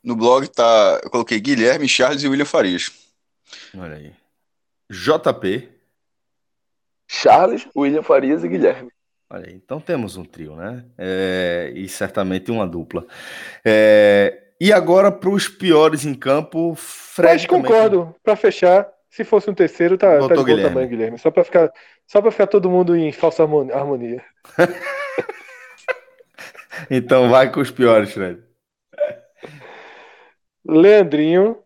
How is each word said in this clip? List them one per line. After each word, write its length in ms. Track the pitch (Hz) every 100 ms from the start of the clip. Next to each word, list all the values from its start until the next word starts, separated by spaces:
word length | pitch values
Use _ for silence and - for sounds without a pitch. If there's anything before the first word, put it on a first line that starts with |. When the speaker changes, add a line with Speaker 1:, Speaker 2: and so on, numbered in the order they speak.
Speaker 1:
No 120 | 123 113
blog 320 | 120 131 139
tá, 500 | - 117 110 98 80
eu 60 | -
coloquei 300 | 120 117 110
Guilherme, 480 | 120 131 117 147 139
Charles 340 | - 127 147
e 60 | 143
William 180 | 139 143
Farias. 460 | 160 101 87 - _ _ _ _ _ _ - - 95
Speaker 2:
Olha 200 | 87 76
aí. 180 | 73 _ _ _ _ _ _ _ _
J 440 | 95 131 156 156
P. 360 | - 95 113 - _ _ _ _ _ _ _ _ _ _ _ _ _ _
Speaker 3:
Charles, 600 | - - 143 185 247 - -
William 280 | 143 156
Farias 400 | 151 139 135 160
e 40 | 170
Guilherme. 420 | 180 131 - 123 _ _ _ _
Speaker 2:
Olha 180 | 87 87
aí, 60 | 92
então 240 | _ 143
temos 360 | 160 156 104 95
um 60 | 80
trio, 300 | - 78 78
né? 300 | 95 123 120 -
É... 760 | 92 95 95 92 90 87 78
e 140 | 64 95
certamente 640 | - 98 - 95 92 -
uma 160 | 113 95
dupla. 400 | 85 80 110 - - - - - - 110
É... 840 | 107 107 104 104 101 101 - _ _
e 120 | 185
agora 400 | 202 165 185 196
pros 360 | 190 185 202 -
piores 580 | _ 185 156 156 151 147
em 80 |
campo, 640 | 127 131 143 151 160 170 160
Fred 580 | - - - - 233
Speaker 4:
Mas 120 | 339 -
Speaker 2:
também. 140 | 359
Speaker 4:
concordo, 520 | 254 226 220 190 165 _
pra 140 | - 208
fechar, 520 | 214 - 180 190 202 _ _
se 140 | -
fosse 260 | - 208 214
um 40 | 185
terceiro, 420 | 165 - 170 185
tá, 100 | 196
tá 40 | 147
de 60 |
Speaker 2:
Botou 160 | 135 151
Speaker 4:
bom 60 |
Speaker 2:
Guilherme. 260 | 127 107 143
Speaker 4:
tamanho, 200 | 131 127
Guilherme. 280 | 117 113 117
Só 140 | 160
pra 120 | 170
ficar, 280 | 170 180 156 _ _ _ _
só 160 | 208
pra 80 | 214
ficar 180 | 214 196
todo 220 | 202 180
mundo 260 | 180 175 170
em 160 | 156
falsa 320 | - 165 165
harmoni-, 280 | 156 151 131
harmonia. 520 | 127 143 131 120 123 _ _ -
Speaker 2:
<laughs> 480 | - 269 - 571 554 571 539 - - - 508 508 _ - - _ _ _ _ - - _ - -
Então 400 | 131 123 131 120
vai 220 | 127 135
com 80 | 143
os 120 | 131
piores, 400 | - 120 110 101
Fred. 280 | - 92 87 _ _ _ _ _ - - - _ _ - 151 - - - - - _ _ _ _ _ -
Speaker 4:
Leandrinho. 920 | 156 190 214 175 147 156 175 208 226